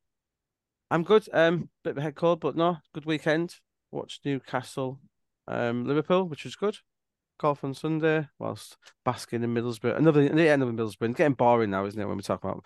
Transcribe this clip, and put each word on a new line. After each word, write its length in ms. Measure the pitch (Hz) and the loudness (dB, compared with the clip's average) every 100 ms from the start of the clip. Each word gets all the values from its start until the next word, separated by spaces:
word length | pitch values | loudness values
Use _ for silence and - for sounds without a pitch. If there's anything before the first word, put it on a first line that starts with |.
| _ _ _ _ _ _ _ _ _ | _ _ _ _ _ _ _ _ _
I'm 140 | 160 | -2
good. 240 | 170 214 - | 4 2 4
Um, 360 | 160 165 170 - _ | 2 2 2 -4 _
bit 80 | 170 | -8
of 60 | 131 | -6
a 40 | |
head 140 | 151 139 | -6 0
cold, 240 | 170 170 | 0 2
but 160 | 156 160 | -2 0
no, 220 | 170 165 _ | 0 0 _
good 100 | 160 | -10
weekend. 520 | 151 156 165 156 175 - _ _ _ | -4 -2 0 0 -2 -8 _ _ _
Watched 340 | 143 - - | -10 -10 -8
Newcastle, 760 | 143 135 - 127 - - 131 135 _ _ _ _ - | -4 -4 -4 -6 -6 -8 -8 -10 _ _ _ _ -8
um, 360 | 120 120 120 123 | -4 -2 -2 -2
Liverpool, 440 | 147 147 185 180 | -2 2 0 0
which 160 | 143 131 | -6 -12
was 100 | - | -6
good. 220 | 202 214 _ _ _ _ _ - | -4 -4 _ _ _ _ _ -2
Golf 240 | 151 143 | -2 -2
on 100 | 139 | -6
Sunday, 540 | 135 156 160 160 156 147 - | -6 -4 0 2 0 -2 -8
whilst 400 | 113 107 - - - _ | -8 -8 -12 -20 -20 _
basking 400 | 127 120 - 120 | -4 -4 -6 -4
in 100 | 117 | -2
Middlesbrough. 440 | 117 120 110 120 - | -2 -4 -4 -2 4
Another, 320 | 160 147 143 | 6 6 4
the 180 | 151 160 | 4 4
end 140 | 143 | 4
of 80 | 123 | 2
Middlesbrough. 460 | 113 110 - 113 120 | -2 -4 -2 -2 2
Getting 180 | 151 | 2
boring 380 | 131 120 120 107 | 4 4 4 2
now, 140 | 95 101 | 0 -4
isn't 120 | 104 | -4
it, 60 | 104 | -6
when 100 | 98 | -6
we 80 | |
talk 180 | - 92 | -4 -4
about 200 | 95 - | -4 -8